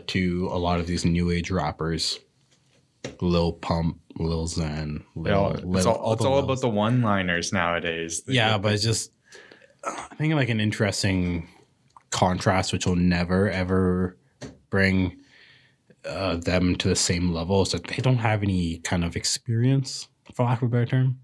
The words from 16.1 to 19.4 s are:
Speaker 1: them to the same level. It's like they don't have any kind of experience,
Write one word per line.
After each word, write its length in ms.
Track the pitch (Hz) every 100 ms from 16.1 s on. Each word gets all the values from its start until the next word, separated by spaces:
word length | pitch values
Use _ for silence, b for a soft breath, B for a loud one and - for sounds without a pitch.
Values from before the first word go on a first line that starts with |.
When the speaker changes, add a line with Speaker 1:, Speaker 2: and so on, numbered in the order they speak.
| 90 95 85
Speaker 1:
them 400 | 85 90 90 90
to 120 | 98
the 80 | 87
same 360 | - 87 87
level. 300 | 82 85 98
It's 100 | 90
like 160 | - -
they 120 | -
don't 160 | 127 123
have 240 | 113 107
any 360 | 98 92 85 82
kind 260 | - 90
of 120 | 85 85
experience, 920 | - -